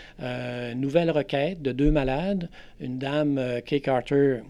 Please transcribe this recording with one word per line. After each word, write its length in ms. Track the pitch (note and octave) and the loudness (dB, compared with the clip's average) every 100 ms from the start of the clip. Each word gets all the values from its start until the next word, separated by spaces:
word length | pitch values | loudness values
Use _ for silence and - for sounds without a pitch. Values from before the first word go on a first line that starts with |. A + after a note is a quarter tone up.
| - - | -18 -12
euh, 520 | C3 B2 B2 B2 A#2+ | -8 -6 -6 -6 -6
nouvelle 360 | B2 C#3 D#3+ E3 | -4 2 2 4
requête 520 | D3+ C#3 C#3 D3+ F#3 | 2 0 0 0 -2
de 100 | C3+ | -2
deux 180 | B2 D3 | 2 4
malades, 580 | D3+ C3 C3+ F#3 G3 E3+ - - - | 4 2 0 0 -2 -4 -12 -20 -12
une 200 | C3 B2+ | -8 -6
dame, 400 | C3+ D3+ D3 C3+ | -2 0 2 0
euh, 220 | B2+ A#2+ | 0 -4
Kay 180 | - D3 | -2 -2
Carter, 640 | D3 B2+ - C#3+ C#3 B2 | 0 0 2 4 4 2